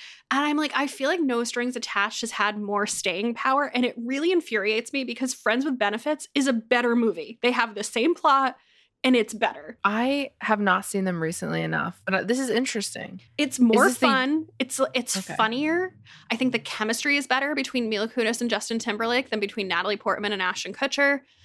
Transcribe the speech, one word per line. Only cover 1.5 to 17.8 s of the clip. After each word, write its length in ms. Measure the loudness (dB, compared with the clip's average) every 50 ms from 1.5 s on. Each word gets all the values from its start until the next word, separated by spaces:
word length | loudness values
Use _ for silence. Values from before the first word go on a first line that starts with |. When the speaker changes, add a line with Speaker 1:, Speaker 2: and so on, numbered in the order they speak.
| -2 -2 -2 -2 -4
Speaker 1:
Attached 440 | -6 -6 -4 0 0 0 0 -2 -4
has 120 | -6 -4
had 260 | -2 0 0 0 -2 -2
more 260 | -2 -2 0 0 0
staying 480 | 0 -2 -2 -2 -2 -2 0 -2 -2 -2
power. 360 | 0 0 2 2 2 0 0 0
And 120 | 0 0
it 80 | 0 -2
really 360 | -4 -6 -4 -2 0 2 2
infuriates 600 | 2 2 0 0 -2 -2 0 0 0 -2 -2 -4
me 100 | -4 -4 -4
because 280 | -4 -4 -4 -4 -4
Friends 320 | -4 -2 0 0 2 2 0
with 140 | 0 0 0
Benefits 500 | 0 0 0 -2 -2 -2 -2 -4 -4 -4 -2
is 120 | 0 2
a 60 | 2
better 420 | 2 0 2 2 2 4 4 4 4
movie. 440 | 4 4 2 0 -2 -6 -10 -6 -2
They 100 | 0 2
have 220 | 2 2 0 -2 -2
the 80 | -6 -6
same 300 | -4 0 2 2 2 2
plot 420 | 4 4 4 6 6 4 2 -2 -6 _ _ _ _ _ _ _ _
and 120 | 2 4 6
it's 200 | 4 4 2 -2
better. 440 | 0 0 0 -2 -4 -12 -16 -6 _ 0
Speaker 2:
I 460 | 0 2 2 0 0 0 0 -2 -6 _ -4
have 200 | 0 0 2 4
not 260 | 4 4 4 2 2
seen 180 | -2 -2 -2 0
them 160 | 0 0 -2
recently 380 | -2 -4 -4 -4 -4 -4 -2 -2
enough, 400 | -2 -2 -2 -2 -2 -4 -6 -8 -6
but, 80 | -2 -2
uh, 80 | 0
this 160 | 0 0 0 0
is 100 | 0 0
interesting. 720 | 0 0 0 -2 -4 -6 -6 -6 -8 -10 -12 -12 -14 -16 -20 _ _
Speaker 1:
It's 240 | -2 -2 -2 2 4
more 240 | 6 6 8 8 6
Speaker 2:
Is 80 | 6
this 60 | 4 4
the 80 | 2
Speaker 1:
fun. 400 | 4 4 4 2 2 0 0 -2 -4 -6 -6
It's, 220 | -6 -4 -2 -2 -2 0 -2
it's 240 | -2 -2 -2 -4 -6
Speaker 2:
Okay. 160 | -6 -4 0
Speaker 1:
funnier. 580 | 0 0 2 0 0 0 0 0 0 -2 -4 -6 -12 -20 -20 -20 -12 -6 -4
I 60 | -2
think 160 | 0 0 0
the 60 | 0 -2
chemistry 600 | -4 -4 -6 -4 -2 -2 -2 -2 0 0 0 0
is 80 | 2
better 280 | 0 0 0 0 0 -2
between 360 | -2 -2 -2 -2 -2